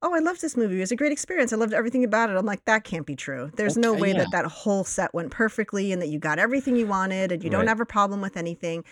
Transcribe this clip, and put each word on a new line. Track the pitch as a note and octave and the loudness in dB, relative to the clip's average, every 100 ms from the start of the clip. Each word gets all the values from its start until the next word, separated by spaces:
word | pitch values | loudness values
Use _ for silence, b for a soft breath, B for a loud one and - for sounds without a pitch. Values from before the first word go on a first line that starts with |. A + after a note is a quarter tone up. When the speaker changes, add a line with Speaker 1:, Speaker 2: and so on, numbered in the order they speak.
Speaker 1:
"Oh, | E4+ E4+ | -2 2
I | |
loved | D#4+ F4+ | 0 0
this | D#4 A#3+ | -2 0
movie. | G#3+ F#3 | 0 0
It | |
was | F#3+ | -2
a | A#3+ | 0
great | D4 | 0
experience. | D4 - F#4 A#3 | 0 -2 0 2
I | A3 | 2
loved | A3+ | 2
everything | A3 A#3 B3+ | 0 0 0
about | A#3+ G#3+ A3+ | 2 2 2
it." | F#3+ | 2
I'm | G#3 | 0
like, | G3 - | -2 2
"That | A3 - | 2 0
can't | E3 D3 | -6 -6
be | C#3 | -8
true. | - C3 C#3 - | -8 -8 -6 -2
There's | G#3 G#3+ | 0 2
no | A#3 | 2
Speaker 2:
Okay, | G3+ | 2
Speaker 1:
way | G3 | 2
Speaker 2:
yeah. | F#3+ | 2
Speaker 1:
that | F3 | 2
that | F3+ D#3+ | 0 -2
whole | - G#3+ G3 | -4 0 0
set | F#3 - F3 | 0 -2 -2
went | E3+ E3+ | -4 -4
perfectly | - A3 - G#3 G3+ G3 | -2 0 0 -4 -2 -2
and | F3+ | -2
that | D#3 | -2
you | D3+ | -2
got | D#3+ D#3 | 0 2
everything | A3 C4+ C4 B3 | 2 2 2 2
you | G#3+ | 2
wanted | F#3+ F#3+ F#3+ F#3+ | 0 0 0 0
and | E3+ | -2
you | E3 | 0
don't | F#3+ | 2
Speaker 3:
Right. | A3 | 2
Speaker 1:
have | A3 | 0
a | A#3 | 0
problem | G#3 G3+ G3+ | 2 2 0
with | F#3+ F3+ | -4 -4
anything," | E3+ E3+ E3+ E3 B | -6 -6 -6 -6 B